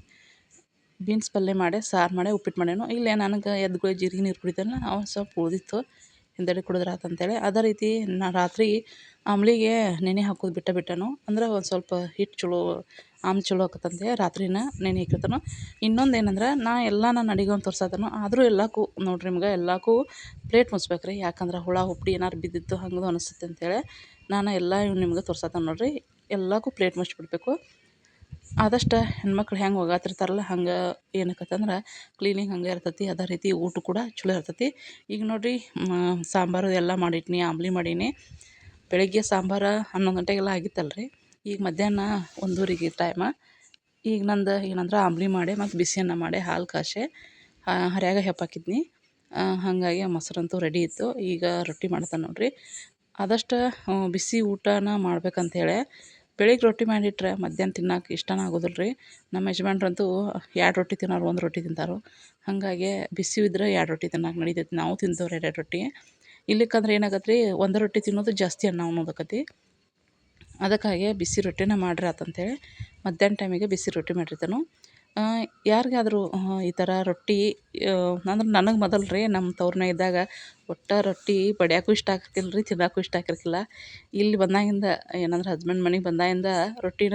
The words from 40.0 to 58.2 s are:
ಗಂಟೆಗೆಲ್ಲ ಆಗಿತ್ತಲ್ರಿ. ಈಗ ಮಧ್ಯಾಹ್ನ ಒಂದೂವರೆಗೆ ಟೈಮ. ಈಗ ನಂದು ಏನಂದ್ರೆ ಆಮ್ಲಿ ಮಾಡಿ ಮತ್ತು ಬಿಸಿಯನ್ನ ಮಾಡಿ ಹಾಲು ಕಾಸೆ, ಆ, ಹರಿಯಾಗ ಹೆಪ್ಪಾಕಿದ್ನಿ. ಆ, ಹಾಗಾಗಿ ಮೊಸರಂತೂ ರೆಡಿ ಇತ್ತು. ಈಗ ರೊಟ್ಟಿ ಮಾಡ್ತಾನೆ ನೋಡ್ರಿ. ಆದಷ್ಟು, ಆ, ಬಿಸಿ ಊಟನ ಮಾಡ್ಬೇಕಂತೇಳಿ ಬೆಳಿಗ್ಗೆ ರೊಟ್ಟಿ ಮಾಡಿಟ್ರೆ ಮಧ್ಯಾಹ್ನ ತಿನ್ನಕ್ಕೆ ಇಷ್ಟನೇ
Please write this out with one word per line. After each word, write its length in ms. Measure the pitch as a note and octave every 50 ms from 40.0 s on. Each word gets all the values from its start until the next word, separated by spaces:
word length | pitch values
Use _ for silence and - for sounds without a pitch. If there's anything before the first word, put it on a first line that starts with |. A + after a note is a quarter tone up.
| G3 F#3+ F#3 F#3
ಗಂಟೆಗೆಲ್ಲ 280 | F3+ - - G3 F#3+ G3
ಆಗಿತ್ತಲ್ರಿ. 640 | F#3+ F3+ E3 G3 - F#3 D#3+ C#3+ - G3+ A#3 C4+ _ _ _ _ _ _ -
ಈಗ 160 | G#3 G3+ F#3+
ಮಧ್ಯಾಹ್ನ 380 | G3 F#3 D#3+ E3+ G3+ G#3 G#3 G3+ G3 G#3 G#3+ G3 F3 - - -
ಒಂದೂವರೆಗೆ 460 | G3 F#3+ F3+ F3+ G3 F#3 F3+ E3+ E3 D#3+
ಟೈಮ. 340 | - - E3+ E3+ E3+ E3+ F#3 A#3+ D4+ _ _ _ _ _ - - _ _ _ _ _ _ -
ಈಗ 200 | A3 A3 G#3 G3
ನಂದು 380 | G3+ G#3 G3+ G3 G3 G3 G3+
ಏನಂದ್ರೆ 340 | G3 F#3+ F#3 F#3 F3 F3 G#3
ಆಮ್ಲಿ 300 | G#3 G3 F3+ E3+ E3 F#3+
ಮಾಡಿ 280 | G3 F#3+ F#3 F3 E3+ G#3
ಮತ್ತು 240 | G#3 G3+ G3+ - E3+
ಬಿಸಿಯನ್ನ 340 | F3 - - F#3+ F#3 F3+ E3
ಮಾಡಿ 240 | E3+ E3 E3 F3 F#3
ಹಾಲು 280 | F3+ F3 D#3+ E3+ F3+
ಕಾಸೆ, 360 | - - D#3+ D#3+ - - G3+ B3 E4 - - - - - - - _ _ _ -
ಆ, 220 | F#3 F3+ F3+ F3+ F3+
ಹರಿಯಾಗ 280 | F3+ G3 F#3 F3+ F#3+
ಹೆಪ್ಪಾಕಿದ್ನಿ. 760 | G3+ F#3 F#3+ E3+ - F3 D#3+ - E3+ E3 - G3+ C4+ E4+ - _ _ _ _ _ _ _ _
ಆ, 220 | - - F#3 F#3+ F#3+
ಹಾಗಾಗಿ 500 | F#3 F#3 F#3+ F#3 F#3 F3+ F3 E3+ F#3 G3
ಮೊಸರಂತೂ 540 | F#3 E3+ E3 - - - F3+ E3+ E3+ - F3+
ರೆಡಿ 240 | F3 D#3+ D#3 F3
ಇತ್ತು. 360 | E3+ D#3+ - - G#3 B3 B3 B3
ಈಗ 260 | G3 F#3 F3+ E3 F3
ರೊಟ್ಟಿ 440 | F3 F3 F3 F3 E3 D#3 - - F#3
ಮಾಡ್ತಾನೆ 340 | F3 D#3 E3 - - E3
ನೋಡ್ರಿ. 340 | D#3+ E3+ E3 - A3 C4+ - - - - - - - - _ _ _ _ - -
ಆದಷ್ಟು, 380 | G3+ F#3+ A3 A3+ - - B3+ A#3+ B3 B3+ B3 - - -
ಆ, 140 | F#3+ G3 F#3+
ಬಿಸಿ 340 | F3+ F3 F#3+ - - - A#3
ಊಟನ 480 | A3 G3+ G3+ G3 - G#3 G3+ G3+ G3+ G3+ G#3
ಮಾಡ್ಬೇಕಂತೇಳಿ 920 | G#3 F#3+ F3+ F3 E3+ F3 F3+ - F#3+ F3 E3+ - F3 E3 E3 F3+ A3+ C#4 - - - - - - - _ _ _ -
ಬೆಳಿಗ್ಗೆ 280 | G3+ A3 B3 A#3+ A#3+
ರೊಟ್ಟಿ 180 | A3+ G#3+ - A3+
ಮಾಡಿಟ್ರೆ 500 | A3 A3 G#3+ G#3 G3+ G#3 - F#3+ F#3 F#3+
ಮಧ್ಯಾಹ್ನ 380 | G3 F3+ E3 D#3 E3+ F#3+ F#3+
ತಿನ್ನಕ್ಕೆ 420 | F#3 - F3 F3+ F3+ F3+ E3+ - F3
ಇಷ್ಟನೇ 280 | E3+